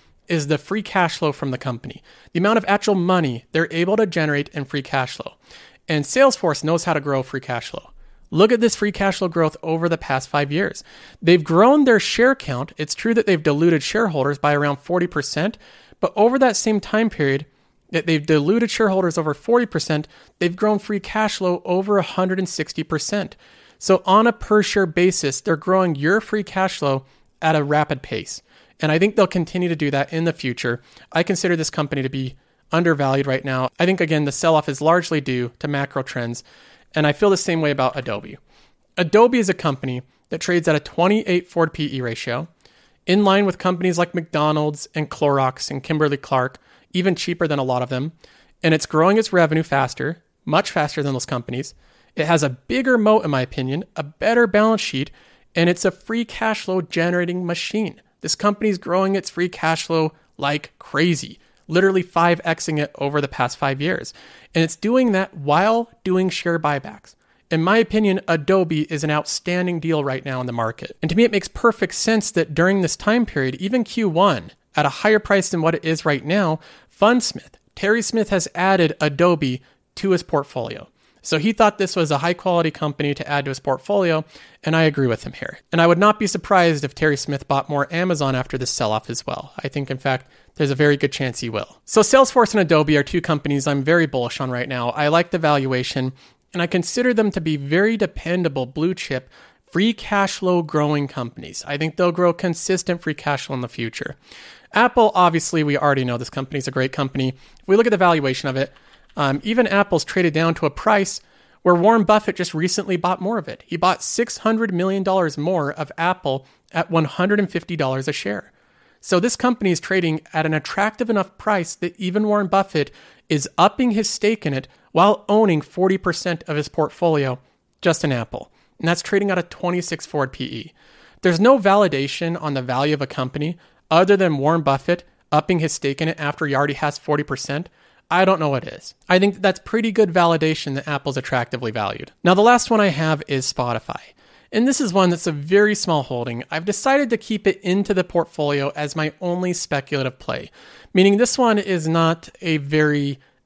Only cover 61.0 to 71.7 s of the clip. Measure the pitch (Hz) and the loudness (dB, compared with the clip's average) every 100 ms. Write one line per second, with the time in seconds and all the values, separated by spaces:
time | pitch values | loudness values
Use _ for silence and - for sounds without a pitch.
61 | 175 156 - - _ _ - 165 196 190 | 2 0 -4 -14 _ _ -2 2 4 2
62 | 180 - 170 170 170 165 - 151 147 - | 0 2 2 2 -2 -4 -2 -4 -4 -4
63 | 143 147 139 - 123 - 139 135 147 190 | -4 -2 -4 -2 -4 -2 -4 -2 -4 -4
64 | - - - - - 170 165 - 208 254 | -8 -18 -20 -20 -6 -2 -2 -2 0 2
65 | 247 190 190 - 143 151 202 226 233 _ | 2 0 -2 -6 0 2 4 2 -2 _
66 | 185 185 185 - 175 170 151 143 135 104 | -2 0 0 -2 -2 -2 -2 -4 -6 -18
67 | - _ _ _ - 160 170 220 226 214 | -20 _ _ _ -6 -2 2 2 2 2
68 | 208 190 - 165 147 190 170 160 151 151 | 2 0 0 -2 2 2 2 -2 -4 -4
69 | 156 151 - - - 180 180 175 165 160 | -2 -2 -2 -6 -4 -2 -2 -4 -2 -2
70 | 139 131 139 131 123 120 113 - - - | -2 -4 -6 -6 -6 -2 -4 -4 -12 -6
71 | 160 175 233 202 - - 233 | -2 2 2 2 -4 0 0